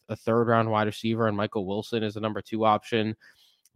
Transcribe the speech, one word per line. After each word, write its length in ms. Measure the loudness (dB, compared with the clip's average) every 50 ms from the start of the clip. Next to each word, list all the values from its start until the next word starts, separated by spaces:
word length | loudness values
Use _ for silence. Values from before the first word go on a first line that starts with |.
| _ -12
a 80 | -12
third 320 | -6 -2 0 2 2 4 4
round 220 | 4 4 4 2
wide 160 | 2 0 0
receiver, 420 | 0 -2 -4 -4 -2 0 0 0 0
and 80 | 0
Michael 300 | 0 -4 -2 -2 -4 -4
Wilson 360 | -4 -4 -6 -4 -4 -4 -2
is 120 | -2 -4 -4
the 60 | -4
number 200 | -6 -4 -4 -6
two 240 | -8 -6 -4 2 4
option. 520 | 4 4 2 0 -2 -2 0 0 -2 -4 -8 _ -20 _ _ _ _ _ _ _ _ _